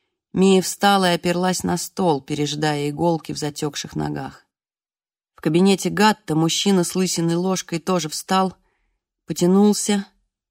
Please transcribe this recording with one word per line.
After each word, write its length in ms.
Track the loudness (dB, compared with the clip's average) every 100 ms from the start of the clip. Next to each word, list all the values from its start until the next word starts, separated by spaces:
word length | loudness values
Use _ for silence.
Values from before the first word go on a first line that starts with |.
| _ _ _
Мия 300 | 2 4 4
встала 500 | 2 0 2 4 2
и 20 |
оперлась 480 | 0 0 0 0 -2
на 140 | -4 -4
стол, 460 | -6 -2 0 0
пережидая 640 | -2 -4 -4 -2 -2 -2 -4
иголки 440 | -2 -2 -2 -6
в 60 | -8
затекших 560 | -8 -6 -8 -8 -10
ногах. 520 | -6 -6 -6 -10 -16 _ _ _ _ _ _ _ _ _
В 80 | _
кабинете 480 | -2 2 4 2 -2
Гатта 440 | 2 2 0 -2
мужчина 500 | 0 0 0 0 2
с 100 | 0
лысиной 400 | -2 -2 -2 -2
ложкой 460 | -2 -2 -4 -6 -8
тоже 280 | -2 -2 -2
встал, 480 | -10 -2 0 0 -4 _ _ _ _ _ _ -12
потянулся 800 | 0 4 6 6 4 0 -2 -4 _ _ _ _